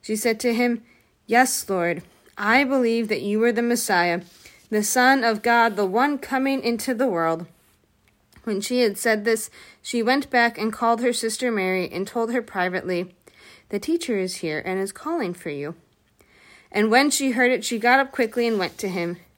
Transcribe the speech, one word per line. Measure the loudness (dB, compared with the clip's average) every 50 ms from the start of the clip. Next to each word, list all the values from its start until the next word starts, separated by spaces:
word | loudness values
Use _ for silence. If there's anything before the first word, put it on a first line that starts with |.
She | _ -4 -6
said | -2 0 0 0 0
to | 0 -2 0
him, | 2 2 0 0 -2 -6 _ _ _ _ _ _ _ _ 2
"Yes, | 4 4 4 4 2 -4 -4 -2
Lord, | -2 0 0 0 -2 -4 -6 -14 _ _ _ _ _
I | -4 0 2 4 4 4
believe | 4 2 2 2 2 2 0 0 -2
that | -4 -4
you | -2 -2 0 2 2
are | 2
the | 2 2
Messiah, | 0 0 0 -2 0 0 2 2 2 2 0 -2 -4 -10 -20 -20 -20 -20 -20 -20 _ _
the | -2 -2 0
Son | 0 2 4 6 6 4 4 4
of | 0 0 0 2
God, | 2 4 4 4 4 2
the | 0 -2
one | 0 2 2 2 2 0 -4
coming | -6 -4 -2 -2 0 0 -2 0 -2
into | -2 -2 -2 -2 -4 -2
the | 0 0 0
world." | 0 0 0 0 0 -2 -4 -12 _ _ _ _ _ _ _ _ _ _ _ _ _ _ _ _ _ -12 _
When | -6 -4 -4
she | -4 -2 0 2
had | 2 2 0 -2
said | 0 0 0 0 0
this, | -2 -2 -2 -4 -10 _ -20 -20 -20 -20 _
she | _ -6 -4 -2 0
went | 2 2 0 0 0
back | 2 2 2 2 0 -2
and | -4 -4 -4
called | 0 0 2 2 2
her | 2 -2 -2
sister | 0 -4 -4 -4 -2 -2 -2
Mary | 0 0 0 0 0 -2 -2 -4
and | -4 -6 -8
told | -4 -4 -4 -2 -2 -2
her | -4
privately, | -4 -4 -4 -4 -2 -2 -2 -4 -4 -2 -4 -4 -4 -6 -12 _ _ -20 _ _ -20 -20 -20 -20 _ _
"The | -8 -6
teacher | -2 -2 -2 -2 -2 -2 -2 -2
is | -2 -4 -6 -6
here | -6 -4 -4 -4 -4
and | -4 -4 -4
is | -4 -6
calling | -8 -10 -8 -6 -4 -4 -4 -4 -6
for | -8 -8 -10
you." | -8 -8 -8 -10 -10 _ _ _ _ _ _ _ _ _ _ _ _ _ _ -20 -20 -20 _ _
And | -2 0 2 4
when | 6 4 4 4
she | 0 0 -2 0
heard | 0 2 2 2
it, | 2 0 -2
she | -4 -4 0
got | 2 4 4 4
up | 4 0
quickly | 0 -2 -2 -2 0 0 0
and | 0 0 0
went | -2 -4 -6 -6
to | -6 -6
him. | -4 -4 -4 -4 -6 -8 -14 _ _